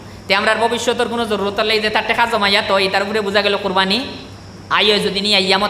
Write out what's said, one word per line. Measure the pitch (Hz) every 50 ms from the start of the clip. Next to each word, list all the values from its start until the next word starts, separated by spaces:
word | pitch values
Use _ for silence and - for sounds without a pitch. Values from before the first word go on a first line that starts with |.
| - - - - -
তে | - 190 196
আমরা | 208 220 220
আর | 220 220
ভবিষ্যতের | 226 240 233 - 254 233 208 240 214 226
কোনো | 233 233 208 214
জরুরত | 196 196 202 196 - 214 214
লাগি | 220 214 214
যে | 214 214
তার | 220 214 -
টেকা | 226 - 240 226 226
জমাইয়া | 220 202 196 196 208 214 208
তো, | 196 196 196
এই | 180 190
তার | 196 202
উপরে | 202 214 220 202
বোঝা | 196 196 208 202
গেল | 202 202 196 202
কোরবানি | 196 185 190 190 190 196 233 277 294 - - - - - - - - - - - - 143 175
আইয় | 196 214 208 202 180
যদি | 202 - 196 190
নি | 208 208 196
আইয়ামও | 190 190 190 196 202 208